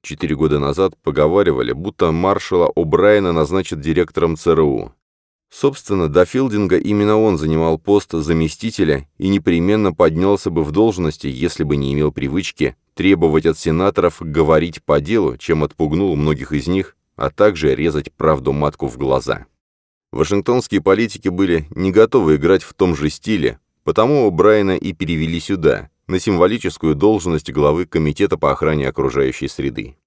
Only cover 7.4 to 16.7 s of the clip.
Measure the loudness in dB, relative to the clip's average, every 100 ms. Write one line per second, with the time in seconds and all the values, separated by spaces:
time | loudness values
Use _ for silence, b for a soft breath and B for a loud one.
7.4 | 0 0 0 -2 2 2 2 -6 0 0
8.4 | 0 -4 -8 -2 0 0 -4 _ 0 0
9.4 | 2 0 2 2 0 2 2 2 0 0
10.4 | 0 -2 -2 2 2 2 -4 -4 -10 -4
11.4 | -4 -2 -2 -2 -2 0 -2 -2 -4 -4
12.4 | -6 -4 -4 -4 _ -2 2 4 4 2
13.4 | 2 -2 -2 0 0 2 0 -2 -6 0
14.4 | 4 2 2 -6 -2 0 0 0 0 -4
15.4 | -4 -2 -2 -2 -2 0 0 0 -2 -2
16.4 | -4 -6 -2